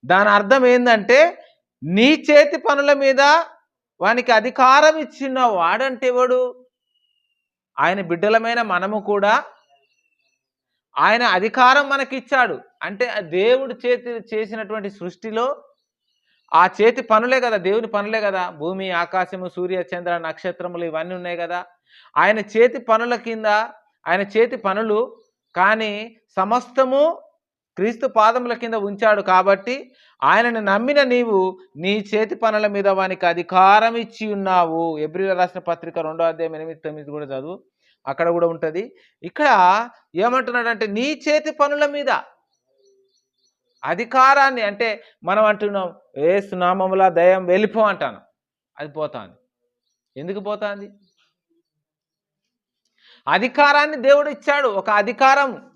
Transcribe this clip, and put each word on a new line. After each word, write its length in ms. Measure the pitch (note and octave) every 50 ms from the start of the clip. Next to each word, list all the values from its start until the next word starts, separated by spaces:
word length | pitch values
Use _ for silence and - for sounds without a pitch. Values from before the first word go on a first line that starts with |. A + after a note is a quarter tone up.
| -
దాని 240 | C#3 F3 F#3+ G3+ G#3
అర్థం 380 | G3+ G#3 G3+ G3 C4 C4+ B3+
ఏందంటే, 720 | B3 B3 B3 B3 B3 A#3 G#3+ G3 - A#3 C#4 D#4 E4+ F4 - - _ _ _ _ _ _ _ -
నీ 400 | D3+ F3 G3 A#3 C4+ D#4 D4+ - -
చేతి 260 | D4 D4 D#4 D4 D#4+
పనుల 360 | D#4 - - C#4+ C#4 C#4+ C#4+ C#4+
మీద 280 | C#4 C#4 C4+ C4+ B3+ C#4 C#4+ D4+ E4 E4 - - _ _ _ _ _ _ _ _ _
వానికి 320 | E3+ G3 A#3 B3 A#3+ B3 A#3+
అధికారం 680 | A3 G#3+ B3+ B3+ - C4 B3+ C4 C#4+ D4+ D#4 D#4 D#4+
ఇచ్చిన 420 | D4+ - - - C4+ C4+ C4 C4
వాడంటే 680 | B3+ A#3+ G#3+ F3+ E3 E3 F#3 A3+ B3+ C4+ B3+ A3 C4+
ఎవడు? 580 | B3+ B3 B3 B3 B3+ B3+ B3+ B3+ B3 B3 _ _ _ _ _ _ _ _ _ _ _ _ _ _ _ _ _ _ _ _ _ _ _ _ -
ఆయన 220 | C#3 E3 F#3 G3+
బిడ్డలమైన 600 | F#3+ E3 E3+ E3+ E3+ G#3 A3 A3+ A3+ A#3 A#3 A#3 A#3
మనము 380 | G#3+ F#3+ F3 F#3 G3 G#3+ G#3+
కూడా 440 | G3 G3+ G#3 G3+ G3 G3+ A3 C4 D4+ - - _ _ _ _ _ _ _ _ _ _ _ _ _ _ _ _ _ _ _ _ _ _ _ _ _ _ _ _ C3
ఆయన 240 | D3 F#3 G#3+ A#3 B3
అధికారం 680 | A#3 F#3+ F#3 F#3 A3+ G#3+ C4 B3+ B3 C4 C#4+ C#4+ C#4
మనకిచ్చాడు. 720 | C#4 C#4 C4+ C4+ C4+ C4+ - _ C#4+ C4 B3 A3 D#3+ A#2+ - _ _ _ -
అంటే 240 | E3 G3+ G3+ B3 A#3+
ఆ 120 | G#3+ G#3+
దేవుడు 540 | G3 D#3+ D3+ F3+ G3 A3+ B3 C4 C4+ C4 - B3 -
చేతి, 500 | A#3+ B3 B3 A#3+ A#3+ A#3+ A3+ A3 A3+ A3+
చేసినటువంటి 540 | G#3+ A3 G3+ G#3+ A3 A3 F#3+ G#3+ A3 G3 G3+
సృష్టిలో 720 | G3 - E3+ F3+ F3 _ - A3+ G#3+ A3 A#3+ C4 C#4+ - - _ _ _ _ _ _ _ _ _ _ _ _ _ _ _ _ _ -
ఆ 120 | D#3 F3
చేతి 360 | F#3 F#3 - G#3 A3+ A#3 - -
పనులే 380 | - G#3+ A3 A3+ B3 B3+ C4
కదా, 160 | B3 A#3+ A3
దేవుని 300 | G3+ E3+ F#3 G3 A3 A#3
పనులే 340 | A3 A3+ G3+ G3+ G#3 A3 A3
కదా, 300 | G#3 G3+ F#3+ F#3 F3+ F3+
భూమి, 400 | F3+ D3+ C#3+ E3+ F#3+ F#3+ F#3+ F#3+
ఆకాశము, 580 | F3+ E3+ E3+ E3+ - F#3 F3+ F3+ G3 F#3 F#3 F3+
సూర్య, 360 | _ - F3+ F3+ F#3 F#3 F3 - -
చంద్ర, 220 | F3 F3 F3 F3 E3+
నక్షత్రములు 680 | E3 D#3+ D#3 - - F#3 F3 _ F3 F3+ F3 E3+ F3
ఇవన్నీ 300 | E3 D#3 D#3+ D#3+ F3 F#3
ఉన్నాయి 220 | F3+ F3+ F3 F3
కదా. 280 | E3 E3+ E3+ F3 F3 F3+ _ _ _ _ _ _ _ _ _ _
ఆయన 220 | D3+ D#3+ F#3+ G#3+ A3
చేతి 400 | G3+ G#3 - A3 A#3 B3 A3+ C4+
పనుల 360 | A#3 - A3+ A3 A#3 A#3+ A#3+
కింద, 320 | A3+ A#3+ A#3+ A3+ A3 A3 G#3+ G#3 G#3 A3+ A#3 - _ _ _ _ _ _ D3+
ఆయన 120 | E3+ F#3+
చేతి 360 | G3+ G3 G3 A3 A3+ A#3+ B3+
పనులు, 600 | B3 - G3+ F#3+ G3+ A3+ A3 G#3 G#3+ A#3+ - - _ _ _ _ _ _ _ _
కానీ 600 | E3+ F3+ G3 A3 A3 A3 G#3+ G#3 G#3 A3 A#3 A3+ _ _ _ _
సమస్తము 840 | - F#3+ G3+ A3+ B3 B3 B3 - - C4 B3+ C4 C#4 D4 D#4+ E4+ - - _ _ _ _ _ _ _ _ _ _
క్రీస్తు 300 | - F#3 A3 A#3 A3+ -
పాదముల 480 | C4 C4 A3+ G#3+ A3 A3+ B3+ B3 A#3+ A#3
కింద 200 | A#3 A#3+ A3+ A3+
ఉంచాడు. 480 | A3 G3+ G3+ G3+ G3+ A#3 A3 G#3 G3+ G3
కాబట్టి 680 | G3 F#3 F#3+ F#3+ G3 G3 G3 G3 A#3+ B3+ C#4 C4+ _ _ _ _ _ _ _ -
ఆయనను 380 | C#3 E3+ G#3 A#3 A#3+ A#3 A3+
నమ్మిన 420 | G#3+ G3 G3 G#3 A#3 C4 C#4+ C#4+ C#4+
నీవు, 560 | B3+ B3 B3 B3 A#3 G#3+ F#3+ F#3 F#3 F#3 - - _ _
నీ 280 | C#3+ E3 F#3+ G3+ G#3+ G3+ G3+ G#3+
చేతి 200 | G#3 A3 G#3 -
పనుల 320 | A3 A#3 A3 G#3+ G#3+ G#3+
మీద 220 | G#3 G3+ G3+ G3 G3
వానికి 380 | F#3+ F#3+ F#3+ F#3 F#3 F3+ -
అధికారం 720 | F3 E3+ F3 F3 E3+ F#3 F#3 F#3 F#3+ G3+ G#3+ A3 A3+ A3+
ఇచ్చి 360 | A#3 A#3 A3+ - - A3 G#3+ G#3
ఉన్నావు. 640 | G3 G3 F#3+ F#3 F3+ F3 E3 D#3+ E3 E3 E3 D#3+ D3+
ఎబ్రిల 340 | D3+ D#3 D#3 F3+ F#3+ F#3+ F#3+
రాసిన 280 | F3+ F3+ F3+ - F#3
పత్రిక 380 | F3 F3 E3+ E3 - E3 D#3+ F3
రెండో 260 | D#3+ D#3 D#3 E3 E3
అధ్యాయం 300 | E3 D#3+ D#3+ E3 D#3+ D#3+
ఎనిమిది 260 | D#3 D#3+ E3 D#3+ D3+
తొమ్మిది 300 | _ D#3+ D3+ D3+ D3 C#3+
కూడా 160 | D3 D3+ D3
చదువు, 360 | C3+ C3+ C3 C3+ D3+ C#3+ - _ _ _ _ _ _ _ _ _
అక్కడ 220 | C3 C#3 - E3+ E3+
కూడా 180 | E3+ E3+ E3+
ఉంటది. 480 | E3+ E3 E3 E3 D#3+ D#3 F3 G#3+ C4 _ _ _ _ _ _ -
ఇక్కడ 260 | F3 _ - D4+ C#4+ B3 G3+ F3+ F3+ F#3+ G#3 A#3 A#3+ _ _ _ _ _
ఏమంటున్నాడంటే, 720 | D#3+ G3 A#3+ B3 C4 B3 A3+ A#3+ B3 A#3+ A#3 A#3 G3+ A3+
నీ 340 | G#3+ G3 G#3+ B3 C#4+ D#4 - - D#4
చేతి 220 | D4 D4+ D4+ D4+
పనుల 360 | D4+ D4+ C#4+ C#4+ D4 D4 D4
మీద 240 | C#4+ C#4+ D4 C#4+ C4 A3 D3+ - - _ _ _ _ _ _ _ _ _ _ _ _ G4 G4 G4 _ _ _ _ _ _ _ _ _ _ _ _ _ _ _ -
అధికారాన్ని, 800 | C3+ E3 F3 A#3 A3+ A#3+ C4 C4 C4+ C#4 C#4+ C4+ C4+ C4+ B3 A3
అంటే 400 | G3+ G3+ G3+ A#3+ A3+ G#3+ G#3+ - - _ _ -
మనం 200 | E3 F#3+ G#3 A3
అంటున్నాం, 500 | G#3+ G#3 G3+ G#3 G#3 G3+ G3 F#3+ F3 E3 - _ _ _
"యేసు 380 | C3 C#3+ E3 F#3 G3+ G3 G3+ -
నామములో 560 | F#3 F3+ F3+ F#3 F#3+ F#3+ F#3 F#3+ F#3+ F#3+ F#3+
దయ్యం 360 | E3+ E3+ E3+ F3+ F#3 F#3+ F#3
వెళ్ళిపో" 340 | F3 F3+ F#3+ G#3+ G#3 G#3+ A3
అంటాను, 400 | A3 G#3 G3 E3 D#3 C3+ A2 F#2+ _ _ _ _ _ _ _ _ _ _ _ _
అది 140 | D3 D3+ D3
పోతాంది. 420 | D#3 D3+ D3 C#3+ B2 G#2 F2+ F#2 _ _ _ _ _ _ _ _ _ _ _ _ _ _ _ _ C3
ఎందుకు 200 | D3 F3 G3 G3+
పోతాంది? 500 | G3 G#3 G#3 G3+ G#3+ G#3 G3+ G3 G3+ G3+ G3+ _ _ _ _ _ _ _ _ _ _ _ _ _ _ _ _ _ _ _ _ _ _ _ _ _ _ _ _ _ _ _ _ _ _ _ _ _ _ _ _ _ _ _ _ _ _ -
అధికారాన్ని 680 | D3 F#3+ G#3+ B3+ B3 - C#4+ C#4+ C#4+ D4 D4 D4+ D#4
దేవుడు 340 | C#4 A3+ C4+ C#4 C#4+ D4 D4
ఇచ్చాడు, 380 | C#4+ - - - C#4+ C#4+ C#4 B3
ఒక 220 | G3+ G3 F#3 A3
అధికారం. 800 | G#3+ G#3 G#3 G#3 A#3+ - C4 C4+ C4+ C#4+ C#4 C4+ A3 C#3 - _ _